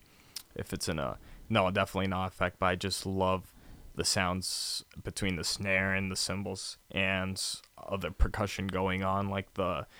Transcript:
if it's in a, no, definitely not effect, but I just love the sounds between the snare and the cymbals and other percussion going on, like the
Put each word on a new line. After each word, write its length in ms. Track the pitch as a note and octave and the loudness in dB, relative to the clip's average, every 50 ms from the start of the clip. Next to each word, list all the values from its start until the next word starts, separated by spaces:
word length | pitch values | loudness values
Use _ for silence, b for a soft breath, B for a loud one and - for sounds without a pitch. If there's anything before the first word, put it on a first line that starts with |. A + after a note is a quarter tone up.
| B B B B B B B B B B - | B B B B B B B B B B -8
if 180 | - - - | -8 -6 -6
it's 160 | F#2+ - - - | -6 -4 -2 -2
in 100 | E2+ D2+ | 0 0
a, 180 | C#2 A#1+ G1+ b b b b b b - | -2 -2 -4 b b b b b b 2
no, 220 | A2 G#2+ F#2+ F#2 | 4 4 4 6
definitely 380 | G2 G2+ G2 - - F#2+ F#2+ F#2+ | 4 4 2 2 2 0 2 2
not 180 | F#2 F#2 F#2 F#2 | 2 0 -2 -2
effect, 300 | - - F#2 F2+ - - | 0 0 0 0 2 2
but 60 | F#2+ | 2
I 80 | F2+ F#2 | 2 2
just 300 | F2 - F#2+ - - - | 2 0 -2 -2 -2 -2
love 460 | G2+ F#2+ F#2+ F#2 F#2 F#2 F#2 F#2 - - b b b b b b b b | -2 2 2 4 4 4 2 -2 -8 -16 b b b b b b b b
the 80 | - - | -2 0
sounds 800 | - - G#2 F#2 F2+ F#2 F#2 F#2 - - - - - - - - - - G2+ - | 2 2 4 4 2 2 0 -2 -2 -4 -4 -4 -4 -4 -6 -8 -10 -14 -12 -10
between 320 | G#2 - - G#2 F#2 F2+ | -8 -4 -2 -2 0 0
the 80 | D#2 - | 0 -2
snare 500 | - - - G2+ G2 F#2+ F#2+ F#2+ F#2+ F#2+ | -2 -2 0 2 2 4 4 4 4 2
and 160 | F#2+ F#2+ F#2+ | 2 0 0
the 60 | F#2 | -2
cymbals 640 | - - - F#2 G2 G2 F#2+ F#2+ F#2+ - - - - _ - | -2 -2 -2 -2 -2 -4 -4 -6 -6 -8 -10 -10 -12 _ -6
and 500 | - F#2+ F#2+ F#2+ G2 F#2 F#2+ F#2+ F#2+ - - - - - - - _ - - - | -2 0 2 2 2 0 0 -2 -2 -4 -4 -4 -6 -8 -10 -16 _ -14 -8 -6
other 220 | G2 G2 F#2 E2+ | -4 -4 -4 -4
percussion 560 | - - - F#2 - - G#2+ G2+ - - F#2+ | 2 2 2 4 4 0 -2 -2 -2 -2 -2
going 380 | G2 F#2+ F#2 F#2+ F#2+ F#2 F#2+ F#2+ | -2 0 0 0 0 0 0 2
on, 240 | F#2+ F#2+ G2 G2+ G2 | 2 2 2 0 0
like 260 | G2 G2 F#2+ - - | -2 -2 -4 -4 -2
the 320 | G2 F#2 F2+ F2 C#2+ - b b | -2 0 0 0 -2 -6 b b